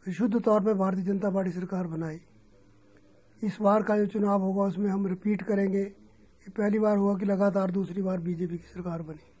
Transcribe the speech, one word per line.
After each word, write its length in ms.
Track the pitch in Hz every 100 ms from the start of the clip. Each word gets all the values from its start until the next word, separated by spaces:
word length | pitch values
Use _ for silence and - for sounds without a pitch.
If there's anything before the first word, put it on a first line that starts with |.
| -
विशुद्ध 340 | 175 226 226
तौर 200 | 226 214
पर 140 | 202
भारतीय 300 | 202 190 185
जनता 260 | 185 196 202
पार्टी 200 | 190 190
सरकार 360 | 175 180 190 175
बनाई। 340 | 160 160 160 - - _ - - - - - - - _ -
इस 160 | 214 -
बार 220 | 208 214
का 140 | 208 208
जो 80 | 202
चुनाव 340 | 214 202 202
होगा 200 | 190 190
उसमें 280 | 196 175 202
हम 160 | 196 196
रिपीट 360 | 185 208 208
करेंगे। 400 | - 202 196 196
ये 680 | 196 - - - - - -
पहली 280 | 208 208 214
बार 180 | 214 202
हुआ 200 | 196 196
कि 80 | 196
लगातार 440 | 196 202 196 190
दूसरी 320 | 185 170 180
बार 160 | 190 185
बीजेपी 380 | 170 170 175 170
की 80 | -
सरकार 360 | 175 175 165
बनी। 300 | 156 156 - -